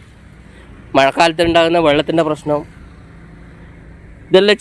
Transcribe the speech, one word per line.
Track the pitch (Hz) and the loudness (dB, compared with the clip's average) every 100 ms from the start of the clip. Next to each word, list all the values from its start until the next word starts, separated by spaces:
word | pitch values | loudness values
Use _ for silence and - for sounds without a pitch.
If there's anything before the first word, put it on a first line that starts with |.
| - - - - - - - - - 135 | -20 -20 -20 -20 -20 -20 -20 -20 -4 0
മഴക്കാലത്ത് | 135 - 170 160 170 | 0 2 -2 0 0
ഉണ്ടാകുന്ന | 165 165 170 156 | 2 0 0 0
വെള്ളത്തിൻ്റെ | 147 147 165 156 | 0 -2 -2 -2
പ്രശ്നം, | 151 151 147 - - - - - - - - - - - - - - - - - | -6 -6 -6 -8 -20 -20 -20 -20 -20 -20 -20 -20 -20 -20 -20 -20 -20 -20 -20 0
ഇതെല്ലാം | 185 202 202 | 0 2 0